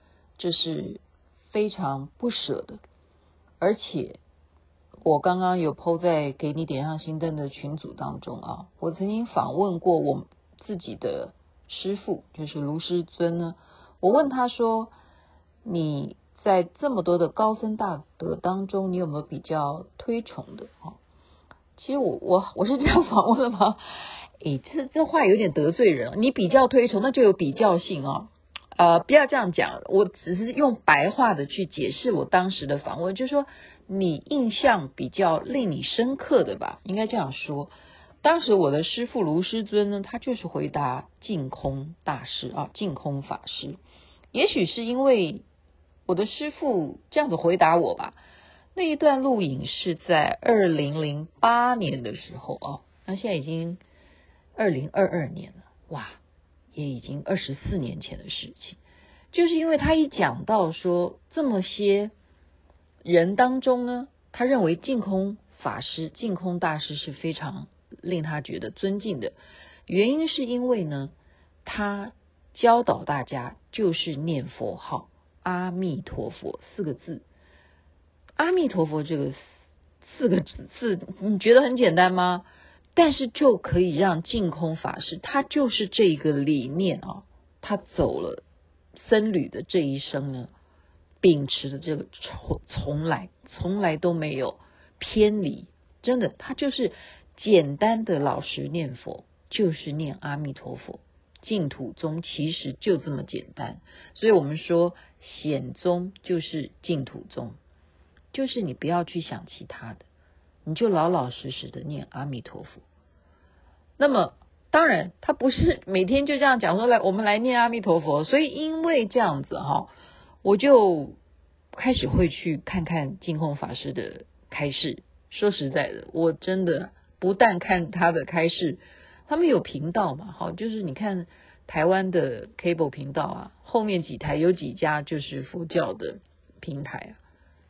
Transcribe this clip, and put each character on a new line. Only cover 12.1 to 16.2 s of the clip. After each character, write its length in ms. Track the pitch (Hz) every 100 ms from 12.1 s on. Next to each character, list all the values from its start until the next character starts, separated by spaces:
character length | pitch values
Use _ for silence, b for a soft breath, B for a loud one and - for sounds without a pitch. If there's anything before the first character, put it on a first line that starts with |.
| - -
就 120 | - 151
是 120 | 156
卢 200 | 143 160
师 240 | - 175
尊 340 | 170 - 170 170
呢， 180 | 170 - b b b b
我 120 | 185
问 180 | 269 285
他 180 | 262 247
说， 420 | - 226 220 226 b b b b b b _
你 540 | 226 175 156 143 147 -